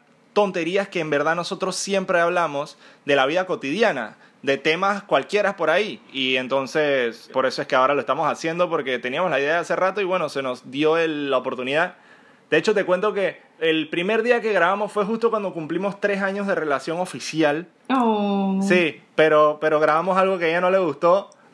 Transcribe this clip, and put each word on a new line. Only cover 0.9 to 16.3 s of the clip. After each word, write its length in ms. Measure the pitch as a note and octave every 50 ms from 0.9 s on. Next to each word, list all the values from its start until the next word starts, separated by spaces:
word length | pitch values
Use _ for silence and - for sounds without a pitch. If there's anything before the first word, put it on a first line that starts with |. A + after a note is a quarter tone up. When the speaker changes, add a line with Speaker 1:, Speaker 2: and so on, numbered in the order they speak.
| - F3+
Speaker 1:
en 80 | D#3+ D#3
verdad 260 | D3 C#3+ D3 D#3+ E3
nosotros 400 | F3 E3+ - G3 E3 F#3 F#3 F#3
siempre 440 | - - G3 G3 G3 F#3+ F#3+ F#3+ E3+
hablamos 560 | E3+ E3+ F3+ F3+ E3+ D#3 C#3+ C#3 D3 D3 - _ - - - _ -
de 100 | C#3 C#3+
la 100 | C#3 C3
vida 200 | C#3 D#3+ F3+ F#3+
cotidiana, 720 | F#3 E3+ A#2 C3+ C3+ D3+ G3+ A3+ G#3 E3 C3 A2 G#2+ - _ - - _ _ -
de 140 | C#3 C#3 C3+
temas 460 | - D#3+ D#3+ F3 F#3+ G3 G#3 G3 -
cualquiera 520 | - - - F3+ - G3 G#3 G3+ F#3+ G3 -
por 120 | E3 D3+
ahí. 320 | D#3+ F3+ A3 G3 B2+ - - - -
Y 220 | C3+ C3 C3 C3 B2+
entonces, 920 | B2+ B2 C3+ C#3 C3+ B2 - D#3+ D3+ D3 C#3 C3 B2 A#2 A2 - - - -
por 120 | C3 C3
eso 160 | C3 - -
es 60 | C#3+ -
que 80 | C#3+
ahora 180 | C3 C3 C3 D3
lo 80 | C#3
estamos 280 | A#2+ - C3 D3 D#3+ C#3+
haciendo, 380 | - - - D#3+ E3 E3+ F3+ F3
porque 300 | E3 D3+ C3 C3 B2+ A#2+
teníamos 320 | - B2 B2+ D#3 F#3 F3+
la 80 | D3 C3
idea 140 | C#3 D3 D#3+
de 40 | F3
hace 160 | D#3+ - F3 -
rato 240 | F#3 F#3+ F#3 G#3
y 20 | G3+
bueno, 220 | F3 F#3 F#3 D#3+ C#3+
se 120 | - C#3
nos 280 | C3+ C3 B2+ A#2+ - C3+
dio 280 | B2+ C#3+ D3+ D3+ D#3+ E3
el, 320 | E3 E3 D#3 D3 C#3+ C#3
la 60 | C3+ B2+
oportunidad. 580 | A#2+ C3 B2 A#2+ B2+ B2+ C#3 D#3 F3 F3+ - _ _ - - - - - _ _ _ -
De 80 | D3+ D#3+
hecho, 160 | D#3+ A3 G#3
te 100 | G3 F3
cuento 280 | D#3+ F3+ F#3 G3 G#3+ F#3+
que 280 | G3+ F#3+ E3 C#3+ - - _ _ -
el 280 | D#3 E3 D#3+ D#3+ D3+ -
primer 320 | - E3+ F3 G3 A3 A3 A3
día 180 | A#3+ A#3+ A#3
que 100 | G#3 A3
grabamos 400 | G3+ F#3 E3+ F3+ G3 G#3 G#3+ G3
fue 140 | - G#3 G3+
justo 240 | F#3 A3+ A3 A3+ A#3
cuando 240 | A3 G#3+ G3+ F#3 -
cumplimos 460 | E3 D#3 D3 E3 F3 G3 G3+ F#3+ -
tres 200 | - G3+ G3+ F#3+
años 240 | G3+ F#3+